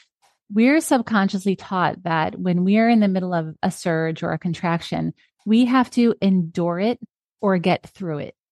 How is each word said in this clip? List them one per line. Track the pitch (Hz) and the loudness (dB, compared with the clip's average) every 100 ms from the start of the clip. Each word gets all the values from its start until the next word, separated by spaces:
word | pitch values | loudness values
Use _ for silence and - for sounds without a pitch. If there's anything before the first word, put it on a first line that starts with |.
| _ _ _ _ _ | _ _ _ _ _
we're | 208 240 302 | 2 2 2
subconsciously | - 277 226 220 196 196 196 | 2 0 0 0 0 0 -2
taught | 185 - 185 160 - | -4 -4 -2 -2 -2
that | 170 165 156 - | -4 -2 -2 -2
when | 180 175 | -2 0
we're | 185 208 226 | 2 2 4
in | 233 | 4
the | 208 | 2
middle | 190 185 | 0 -2
of | 175 160 156 | -4 -4 -4
a | 185 | -4
surge | - - 160 160 160 | -4 -2 -2 -2 -4
or | 170 | -4
a | 160 | -4
contraction, | 180 165 175 170 - 165 165 - _ _ | -4 -4 -2 -2 -4 -4 -4 -8 _ _
we | - 220 247 | 2 4 4
have | 247 240 | 2 2
to | - 233 - | 2 2 2
endure | 196 190 165 175 170 175 | 2 2 0 -2 -2 0
it | 208 247 - _ _ _ | -2 -2 -8 _ _ _
or | 208 185 | 0 0
get | 175 175 - | 2 -2 -4
through | - 185 147 | -12 -8 -8
it. | - - _ | -8 -14 _